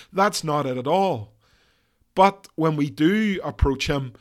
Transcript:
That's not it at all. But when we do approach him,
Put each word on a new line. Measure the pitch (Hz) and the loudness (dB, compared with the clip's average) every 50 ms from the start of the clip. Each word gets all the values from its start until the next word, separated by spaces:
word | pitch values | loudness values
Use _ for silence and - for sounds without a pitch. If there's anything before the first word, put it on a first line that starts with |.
| - _ - | -20 _ -2
That's | 180 196 208 - - - | 0 0 0 0 -4 -4
not | 156 147 151 139 | -2 -2 -2 -2
it | 135 127 | -2 -4
at | 127 123 143 | -4 -2 0
all. | 170 190 196 190 147 113 107 - _ _ _ _ _ _ _ _ _ _ _ _ _ _ _ _ - | 0 2 2 0 -2 -4 -6 -12 _ _ _ _ _ _ _ _ _ _ _ _ _ _ _ _ 2
But | 185 190 196 196 - _ - - | 4 4 4 4 0 _ -18 -6
when | - 160 160 156 | -2 -2 0 0
we | 147 143 139 | 0 -2 -4
do | - - 156 170 202 220 220 208 190 160 - | 0 2 2 2 4 2 0 0 -2 -4 -6
approach | 147 - - - 143 135 135 - - | -8 -2 0 0 0 0 -2 -2 -2
him, | 147 139 135 123 117 - | -2 -4 -4 -8 -12 -18